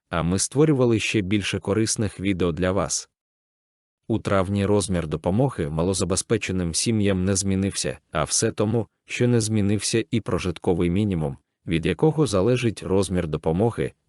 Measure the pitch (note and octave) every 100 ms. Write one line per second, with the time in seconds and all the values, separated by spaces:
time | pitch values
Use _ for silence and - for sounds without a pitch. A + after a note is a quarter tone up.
0 | _ E2+ D#2 F#2 - C3 D#3 C3+ B2 A2
1 | - A2+ F2+ G#2+ F#2+ G2 - G2+ A2+ -
2 | G#2 - F#2+ F2+ F2+ D#2+ F2+ F#2+ C#2+ -
3 | - _ _ _ _ _ _ _ _ _
4 | - G#2+ - G2 F#2 G2+ G2 G#2 G2 F2+
5 | D#2 D#2 F#2 G2+ C3+ - D2+ D#2 F2 F#2+
6 | F2+ F#2 - A2 - F#2 F2 D#2+ - A2
7 | G2+ F#2+ F#2 F#2+ G2 F#2+ G2 - D2 -
8 | _ D#2+ D2 - A2+ - A2 A2+ G#2 _
9 | _ - B2 A#2+ A2 A2 G2 G#2 - A#2
10 | - A#2 - F#2 F2+ E2 - F2 F2 F2+
11 | G#2+ F2 D2+ C2 _ _ - E2 E2 F2
12 | D#3+ D#3 C#3 G2 G2+ B2 A#2+ F#2+ E2 F#2+
13 | F#2 F2+ E2 D2+ D#2+ E2+ A2+ - C2 -